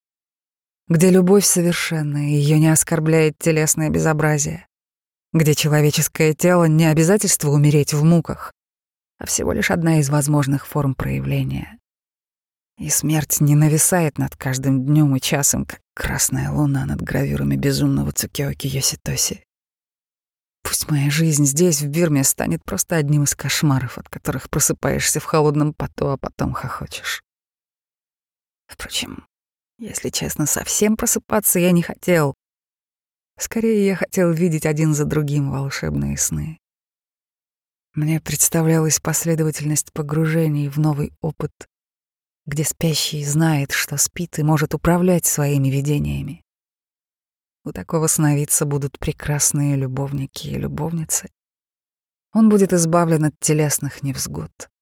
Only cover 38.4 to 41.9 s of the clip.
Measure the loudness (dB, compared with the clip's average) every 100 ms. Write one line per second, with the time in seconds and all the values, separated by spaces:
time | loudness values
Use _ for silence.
38.4 | 0 0 2 2 2 -2 -4 -4 -2 -2
39.4 | -2 -2 -4 -4 -6 -8 -4 -2 0 0
40.4 | 0 0 -2 0 0 0 -6 -6 -8 -6
41.4 | -10 _ -20 _ _